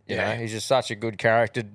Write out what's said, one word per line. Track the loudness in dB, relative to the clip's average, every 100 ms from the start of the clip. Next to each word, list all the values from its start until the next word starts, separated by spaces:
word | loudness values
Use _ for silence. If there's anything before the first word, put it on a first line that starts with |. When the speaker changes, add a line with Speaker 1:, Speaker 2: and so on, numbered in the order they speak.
| -8
Speaker 1:
You | -4
Speaker 2:
Yeah. | -2 -4
Speaker 1:
know, |
he's | -6
just | -6 0
such | 0 0
a | -4
good | -6 0
character, | 4 4 4 0 -8